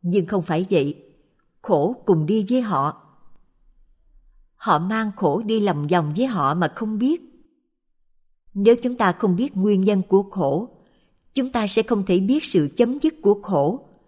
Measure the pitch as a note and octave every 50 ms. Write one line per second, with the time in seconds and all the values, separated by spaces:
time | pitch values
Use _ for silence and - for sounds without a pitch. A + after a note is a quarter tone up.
0 | - F3 F3 G3+ F3 - - G3 E3 - E3 D#3 F#3 F#3 G3+ E3+ C#3 C#3+ D3 -
1 | - - _ _ _ _ _ _ _ _ _ _ _ - G#3 D3+ C#3+ F3+ B3 B3
2 | - - F#3+ E3 D#3 D3+ G#3 A3 G#3 F#3+ B3 B3+ B3 G#3+ F#3 C3+ C#3 D3 D#3 -
3 | _ _ _ _ _ - - - _ _ _ _ _ _ _ _ _ _ _ _
4 | _ _ _ - _ _ _ _ _ _ _ _ - A3+ F3+ D3+ E3 F#3 A3 A3
5 | A3 G#3+ G3 - - D#3+ C#3 F3 A#3 G#3 A3 A3 G#3 G#3 E3 D3 D3 D3 F3+ F3
6 | E3 D3 D3+ F3 B3 C4+ A#3+ F3+ C#3+ C3+ D3 E3+ F3+ D#3 - - A#3 G#3+ A3 G#3
7 | A#3 C4 D#4+ E4+ - - _ _ _ _ _ _ _ _ _ _ _ _ _ _
8 | _ _ _ _ _ _ _ _ _ - - G3+ G3+ A3 A#3 A#3+ - B3+ B3 A#3+
9 | A3 F#3+ F3 - - G#3 F3+ F3 A#3+ C#4+ - F#3+ F#3 G#3 G#3 F#3+ F#3+ G3 G#3 F#3+
10 | F#3 - - G3 G3+ G3 - G3 E3+ C#3 C#3 D#3+ A3 A#3+ - _ _ _ _ _
11 | _ _ _ _ _ _ _ - C4 C4 - B3+ G#3+ G3+ - - A3+ - A#3+ G#3
12 | F#3+ F#3+ F#3 F3+ F#3+ G3 C4 D4+ - - - F#3+ D3+ D3 - - B3 A#3 B3+ D4
13 | - D#4+ D#4 - - G3 G#3 G3+ - - G3 D3+ C#3 D3 G3 C4+ - - _ _
14 | _